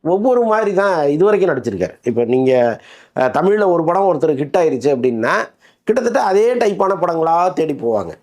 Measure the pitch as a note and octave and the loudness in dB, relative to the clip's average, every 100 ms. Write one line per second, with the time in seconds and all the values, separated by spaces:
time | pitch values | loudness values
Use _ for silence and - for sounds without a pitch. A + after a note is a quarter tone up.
0 | D3+ F#3+ B3 B3 A3+ G#3+ G#3 F#3+ G3+ E3+ | -2 0 2 2 2 0 0 0 0 0
1 | C#3+ D3 G3+ G#3 F#3 C3+ A#2+ F#2+ F2+ - | 0 2 2 2 0 -2 -4 -4 -6 -6
2 | - A#2 A#2 B2+ C3 B2+ A#2+ G#2+ - - | -4 -2 0 0 2 2 2 -2 -12 -20
3 | - - C3 C#3 F#3 G#3+ G3 E3+ D#3+ F3+ | -12 -2 -2 0 0 2 2 2 0 0
4 | G3 D#3 D#3 C3+ C#3+ - D#3+ C3 C3+ C3 | 0 0 0 -2 -2 0 0 0 -2 0
5 | B2 A#2 A#2+ G3 - _ _ _ - A#3 | 0 -2 -2 -2 -4 _ _ _ -4 -2
6 | A#3 A#3 G#3+ G3 A#3 A#3+ A3+ F#3+ G3 F#3+ | 0 -2 0 2 2 0 -2 0 -2 0
7 | F3 E3 D#3+ E3 F3+ F3+ D#3+ C#3 A#2 G#2+ | -2 0 0 2 0 0 -4 -2 -2 -2
8 | E2+ - | -4 -12